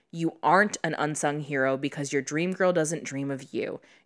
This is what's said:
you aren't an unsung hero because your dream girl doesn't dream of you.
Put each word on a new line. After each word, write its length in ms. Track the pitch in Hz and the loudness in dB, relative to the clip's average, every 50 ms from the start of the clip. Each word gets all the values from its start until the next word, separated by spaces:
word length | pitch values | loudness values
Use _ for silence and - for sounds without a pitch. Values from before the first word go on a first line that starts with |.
| _ _ | _ _
you 280 | - 165 165 160 - - | -6 -2 -2 -2 -2 0
aren't 360 | - 151 170 190 208 208 - - | 4 6 6 6 6 4 0 -4
an 120 | - 165 156 - | -4 -4 -2 -2
unsung 420 | 147 151 156 - - 147 147 151 | -2 -2 -2 0 0 0 0 -2
hero 360 | 147 143 147 135 131 135 135 | -4 -2 0 0 2 2 2
because 380 | 131 147 139 - 156 143 135 147 | 0 -2 -4 -4 -4 -6 -2 -2
your 80 | 139 | -2
dream 320 | 135 - 147 156 175 185 185 | -2 -2 -2 -2 -2 -2 0
girl 180 | - 190 180 | 2 2 2
doesn't 320 | 180 165 156 151 170 151 - | 4 4 2 0 -2 -4 -6
dream 260 | - 139 139 139 139 | -6 -6 -4 -4 -4
of 220 | 139 131 139 - | -4 -6 -8 -8
you. 260 | - 113 - - - - _ - - _ _ | -6 -6 -4 -6 -6 -10 _ -18 -20 _ _